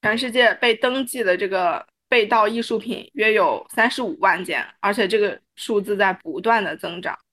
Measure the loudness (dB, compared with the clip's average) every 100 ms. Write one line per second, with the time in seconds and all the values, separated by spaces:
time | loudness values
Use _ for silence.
0 | 0 -2 -2 4 4 4 2 2 0 -2
1 | -4 -2 0 0 0 0 0 -2 -8 _
2 | _ 2 4 2 2 0 -4 -4 -4 -10
3 | -10 -2 2 4 2 0 -6 0 0 0
4 | -6 0 0 0 -2 -6 -6 -4 -2 0
5 | 0 2 0 -2 _ _ -2 -2 -2 0
6 | 0 0 -8 -6 0 0 0 -6 -10 -8
7 | -10 -10 _